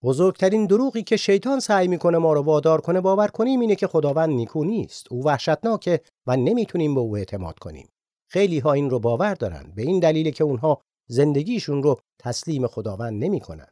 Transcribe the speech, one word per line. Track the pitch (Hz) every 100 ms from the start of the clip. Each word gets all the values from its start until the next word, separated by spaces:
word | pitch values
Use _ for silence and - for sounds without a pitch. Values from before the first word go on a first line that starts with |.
بزرگترین | 123 131 180 180 190 214 208
دروغی | 202 269 233
که | 190 214
شیطان | - 202 240 269
سعی | - 202 180
می‌کنه | 175 175 170
ما | 165
رو | 151
وادار | 143 151 151 160
کنه | 160 180
باور | 185 190 208
کنیم | - 226 262
اینه | 233 196
که | 190
خداوند | 160 143 143 160
نیکو | 135 113 156
نیست. | 156 220 113 - -
او | 123
وحشتناکه | 143 139 - 156 226 214 - 170 _ _ -
و | 127
نمیتونیم | 127 240 214 175 151
به | 139
او | 117 104
اعتماد | 95 101 87 -
کنیم. | - 76 - _ _ _ _
خیلی | 185 202 165
ها | 139
این | 143 143
رو | 123
باور | 113 117 202
دارن. | 190 104 78 67 92
به |
این | 127 185
دلیله | 165 156 156
که | 139
اونها | 156 127 156 143 _ _ _
زندگیشون | 120 147 143 165 233 - 143
رو | 143 131 _ _
تسلیم | 123 120 - 151 123
خداوند | - 107 95 117 107
نمی‌کنن. | 147 190 - 78 69